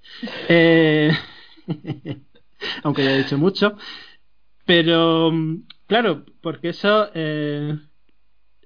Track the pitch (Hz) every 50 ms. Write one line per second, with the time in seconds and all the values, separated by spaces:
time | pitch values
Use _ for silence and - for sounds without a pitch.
0 | - - - - 240 - - - - - 170 170 165 165 165 165 160 156 151 151
1 | 151 156 160 - - - - - - - - - - - 151 - - 165 143 135
2 | - 151 131 - - - - - - - _ _ - - - - - 151 139 147
3 | 135 135 135 135 135 - 143 139 156 190 - - 202 208 208 - - - - -
4 | - - - - - - - - - - _ _ - - 175 170 160 165 170 165
5 | 165 165 160 165 165 165 165 165 160 156 160 - - - - - _ - 196 233
6 | 233 202 156 - - - - _ - 170 147 - - 170 170 - - 202 208 214
7 | 208 - - 160 160 151 151 151 151 147 147 147 147 147 151 151 - - - -
8 | - - - _ - - _ _ _ - - - -